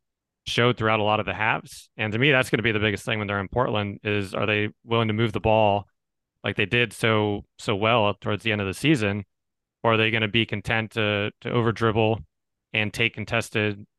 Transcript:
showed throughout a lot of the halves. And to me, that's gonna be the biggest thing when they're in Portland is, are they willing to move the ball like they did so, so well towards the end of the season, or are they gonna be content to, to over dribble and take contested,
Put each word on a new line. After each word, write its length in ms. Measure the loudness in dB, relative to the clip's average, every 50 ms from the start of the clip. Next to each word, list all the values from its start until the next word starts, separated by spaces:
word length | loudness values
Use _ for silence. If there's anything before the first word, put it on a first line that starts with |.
| _ _ _ _ _ _ _ _ -12
showed 300 | -6 0 2 2 2 2
throughout 240 | 2 2 0 2 2
a 40 | 2
lot 140 | 2 2 0
of 80 | 0
the 80 | -2 -4
halves. 560 | -2 -2 -2 -2 -2 -6 -10 -20 -20 -20 _ _
And 160 | -6 -6 -4 0
to 60 | 2
me, 120 | 2 4
that's 180 | 4 4 2 2
gonna 140 | 0 0 0
be 100 | 2 0
the 60 | 2
biggest 260 | 0 0 0 -2 -4
thing 140 | -4 -4 -4
when 80 | -2
they're 140 | -2 -2 -4
in 80 | -4 -2
Portland 520 | -2 -2 0 0 0 -2 -2 -4 -6 -6 -4
is, 300 | -2 -2 -2 -2 -4 -4
are 120 | -4 -2
they 220 | 0 0 0 -2 -4 -6 _ _
willing 240 | -2 0 0 2 0
to 60 | 0
move 180 | 0 0 -2 -2
the 80 | -2
ball 480 | 0 2 4 4 4 4 4 2 -2 _ _ _ _ _ _ _ _ _ _ _ -6
like 100 | -6 -2
they 120 | -2 -2
did 260 | 0 2 0 0 0 -2
so, 520 | -2 0 2 2 2 2 0 -2 -4 -8 _ _ -12
so 160 | -4 -4 -2
well 400 | 0 2 2 4 4 4 2 0 -2
towards 240 | -4 -4 -4 -4 -2
the 80 | -2 -2
end 80 | -2
of 80 | -2 -4
the 60 | -4
season, 500 | -2 2 2 2 2 2 0 -2 -2 -6 _ _ _ _ _ _ _ _ _ _ _ 0
or 120 | 2 2
are 20 |
they 140 | 4 2 2
gonna 180 | 0 0 -2 0
be 180 | 0 0 0
content 460 | 0 -2 -6 -4 -2 -2 -2 -2 -4 -4
to, 380 | -2 -2 0 0 0 -2 -4 -6 _ -8
to 80 | -2
over 200 | 0 0 2 0
dribble 480 | 0 2 0 0 2 2 2 2 0 -2 -6 _ _ _ _ _ _ _ _ _ -2
and 200 | -2 -2 -2 -2
take 220 | -2 -2 -2 -2
contested, 720 | -4 -8 -4 -2 -2 -2 -2 -2 -2 0 -2 -2 -6 -10 -20 _